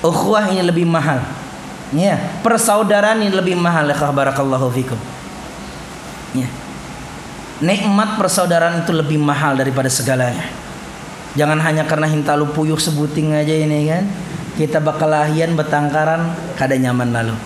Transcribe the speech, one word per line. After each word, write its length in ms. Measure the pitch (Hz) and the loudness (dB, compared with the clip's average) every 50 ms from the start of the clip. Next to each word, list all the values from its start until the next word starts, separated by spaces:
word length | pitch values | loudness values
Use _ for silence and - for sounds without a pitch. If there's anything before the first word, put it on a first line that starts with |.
| - | 2
Ukhuwah 480 | 170 151 - - 196 214 208 208 185 190 | 2 2 2 2 2 2 2 2 2 2
ini 80 | 185 | 2
lebih 240 | 180 170 170 170 175 | 2 2 2 2 2
mahal. 340 | 170 165 160 139 156 143 127 123 - - - - - - - - - - - - - | 2 2 2 2 2 0 0 -2 -4 -8 -10 -12 -12 -12 -14 -14 -14 -14 -14 -10 -4
Ya, 260 | 135 151 185 202 165 - 190 175 - - - | 0 2 2 2 2 0 -2 -4 -6 0 2
persaudaraan 720 | 226 226 226 226 226 208 214 220 190 208 202 202 214 220 220 | 2 2 4 4 4 4 4 4 4 4 4 4 4 4 2
ini 140 | 214 202 196 | 2 2 2
lebih 240 | 190 180 180 180 175 | 2 2 2 0 2
mahal, 320 | 170 175 170 165 147 143 | 2 2 2 2 2 2
ya, 80 | 143 143 | 2 0
Kak, 160 | 151 143 139 | 0 0 2
barakallahu 560 | 139 135 139 131 135 135 135 131 131 135 127 | 2 2 2 2 0 0 0 2 2 0 0
fikum. 260 | 120 131 127 - - 110 - - - - - - - - - - - - - - - - - - - - - - - - - - - 131 | 0 -2 -2 -2 -4 -6 -8 -10 -12 -12 -14 -14 -14 -14 -14 -14 -14 -14 -14 -14 -14 -14 -14 -14 -14 -14 -14 -14 -14 -14 -12 -4 -4 -2
Ya. 80 | 127 - - - - - - - - - - - - - - - - - - - - - - - | -2 -2 -6 -10 -12 -12 -12 -12 -12 -12 -12 -12 -12 -12 -12 -12 -12 -12 -14 -14 -14 -14 -6 -2
Nikmat 560 | 147 175 202 202 180 208 196 202 220 202 208 | 0 2 2 2 2 2 2 2 2 0 0
persaudaraan 720 | - 196 175 - 202 180 170 170 165 165 170 170 170 160 175 | 0 0 2 2 2 2 4 4 4 4 2 0 0 0 0
itu 60 | 170 | 0
lebih 240 | 160 156 143 156 151 | 0 2 2 2 2
mahal 320 | 147 147 143 139 151 147 | 2 2 2 2 2 2
daripada 400 | 135 131 135 135 127 135 131 131 | 2 2 0 0 0 0 0 0
segalanya. 560 | 127 - 123 120 131 127 127 120 240 - - - - - - - - - - - - - - - - - - - - | 0 -2 0 0 0 2 0 0 -2 -4 -8 -8 -10 -12 -14 -14 -14 -14 -14 -14 -14 -14 -14 -14 -14 -14 -14 -6 0
Jangan 260 | 139 147 151 156 156 | 0 2 2 2 2
hanya 240 | 156 160 156 156 151 | 2 2 2 2 2
karena 240 | 151 165 151 156 156 | 0 0 0 2 2
hintalu 400 | 156 151 143 147 147 147 151 147 | 2 0 2 2 2 2 2 0
puyuh 300 | 147 156 156 156 160 156 | 0 0 0 2 0 0
sebuting 560 | - 175 151 147 151 147 147 156 151 156 151 | 0 0 0 0 0 0 0 0 0 2 2
aja 180 | 151 151 151 156 | 2 2 2 2
ini 320 | 156 156 151 151 147 147 | 2 2 2 2 2 2
kan. 180 | 156 160 180 196 202 196 - - - - - - - - - | 2 0 0 0 -2 -4 -6 -8 -10 -8 -10 -10 -8 -2 -2
Kita 240 | 151 143 - 156 | 0 2 2 0
bakal 300 | 151 156 147 151 156 156 | 0 0 0 2 2 2
lahian, 420 | 156 151 151 151 151 156 165 170 170 | 2 2 2 2 2 2 2 2 2
betangkaran, 800 | 156 151 156 151 147 147 147 139 156 156 160 160 165 170 165 165 - - - - - | 0 0 0 0 0 0 2 0 2 2 2 2 0 0 -2 -4 -6 -8 -8 -4 -2
kada 160 | 139 131 135 | 0 0 2
nyaman 400 | 131 131 123 123 123 123 120 117 | 2 2 2 2 2 0 0 0
lalu. 220 | 117 113 113 110 113 - | 0 0 -2 -4 -6 -8